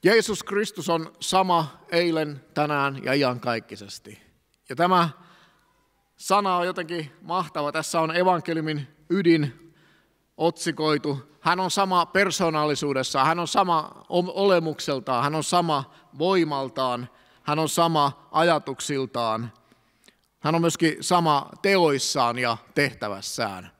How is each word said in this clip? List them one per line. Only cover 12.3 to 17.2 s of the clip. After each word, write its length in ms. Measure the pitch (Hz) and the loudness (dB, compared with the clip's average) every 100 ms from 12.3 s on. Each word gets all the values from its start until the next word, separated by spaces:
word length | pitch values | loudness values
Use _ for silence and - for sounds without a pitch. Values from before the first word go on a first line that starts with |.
| 156 175 156 151 139 147 131 131 139 135 | 2 0 2 0 0 -2 -2 -2 2 2
hän 120 | 165 | 2
on 80 | 170 | 0
sama 440 | - 190 165 151 - - | 0 2 0 -2 -14 -2
o-, 340 | 175 180 - | -2 0 0
olemukseltaan, 800 | 196 180 160 147 - 135 113 123 | 4 4 2 -6 -4 -4 -2 0
hän 120 | 139 156 | 0 -2
on 80 | |
sama 480 | 143 180 170 143 127 - _ 131 | 0 2 2 -2 -4 -16 _ -2
voimaltaan, 920 | 170 190 160 143 135 - 131 123 120 _ | 2 2 2 -2 -6 -2 -2 -2 -8 _